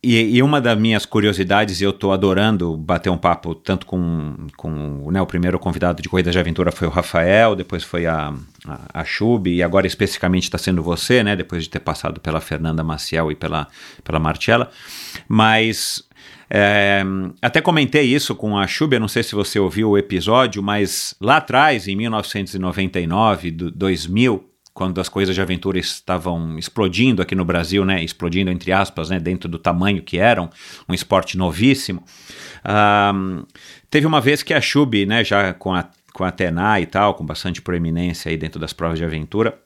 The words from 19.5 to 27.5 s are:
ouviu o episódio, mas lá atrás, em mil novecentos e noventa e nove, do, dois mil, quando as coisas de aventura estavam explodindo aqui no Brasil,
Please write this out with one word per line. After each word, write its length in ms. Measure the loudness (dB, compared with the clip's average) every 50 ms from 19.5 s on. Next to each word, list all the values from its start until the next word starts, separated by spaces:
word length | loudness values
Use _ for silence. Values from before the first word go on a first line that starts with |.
| 0 0
ouviu 320 | 0 0 0 0 2 4
o 80 | 4 2
episódio, 640 | 2 0 -4 -4 0 2 2 2 2 0 -2 -4
mas 520 | -4 -2 0 0 -2 -2 -2 -6 -8 -8 -10 _
lá 160 | 0 2 2
atrás, 500 | 2 2 2 2 4 4 4 2 0 -2
em 80 | -4 -4
mil 160 | -4 -4 -2
novecentos 440 | -2 -4 -4 -4 -6 -6 -6 -6 -6
e 40 | -4
noventa 400 | -4 -2 -2 -2 -2 -2 -2 -2
e 80 | -2
nove, 440 | 0 2 2 4 4 2 2 -2 -6
do, 200 | -6 -6 -6 -8
dois 360 | -4 -2 0 0 0 0 -2
mil, 380 | -2 2 4 4 4 2 0 -4 _ _ _ _ _
quando 280 | _ -6 -4 -4 -2 -4
as 80 | -4 -4
coisas 260 | -2 0 0 0 2
de 60 | 0
aventura 360 | 0 -2 -2 -4 -2 -2 -2
estavam 800 | -2 -4 -4 -8 -8 _ -4 -4 -4 -2 -4 -4 -4 -4 -6 -6
explodindo 640 | -8 -10 -8 _ 0 0 0 2 2 2 2 2 2
aqui 140 | 0 0 0
no 100 | -2 0
Brasil, 400 | 0